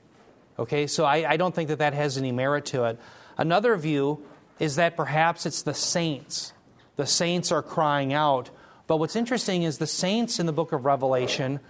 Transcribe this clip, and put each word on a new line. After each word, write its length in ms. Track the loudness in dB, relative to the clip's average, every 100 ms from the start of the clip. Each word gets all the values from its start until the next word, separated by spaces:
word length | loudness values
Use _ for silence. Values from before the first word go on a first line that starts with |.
| _ _ -20 -20 _ -8
Okay, 280 | -2 -2 0
so 200 | 2 4
I, 240 | 4 2
I 60 | 2
don't 160 | 0
think 160 | 0 -2
that 80 | 0
that 160 | 0
has 240 | 0 -2 -2
any 140 | -2
merit 340 | 0 0 0 -2
to 180 | -2
it. 140 | -2 -2 -12 -20 -10 -4
Another 360 | 0 2 2 0
view 460 | 0 0 0 -2 -8 -20 _ -4
is 180 | -2 2
that 180 | 0
perhaps 520 | 0 0 2 2 0 -4
it's 160 | -6
the 100 | -4
saints. 800 | -4 -2 0 -2 -4 -8 -10 -10 -16 _ _ _ -4
The 100 | 0
saints 440 | 2 2 0 0
are 120 | -2
crying 500 | 0 0 2 2 2
out. 380 | 2 2 2 -2 -16 -20 -8 -2
But 120 | 0
what's 180 | 0 -2
interesting 460 | 0 -2 0 0
is 160 | 0 -2
the 80 | -4
saints 520 | -2 0 0 0 -2
in 60 |
the 80 | 0
book 200 | 0 -2
of 120 | 0
Revelation 760 | 2 2 2 2 0 -2 -2 -4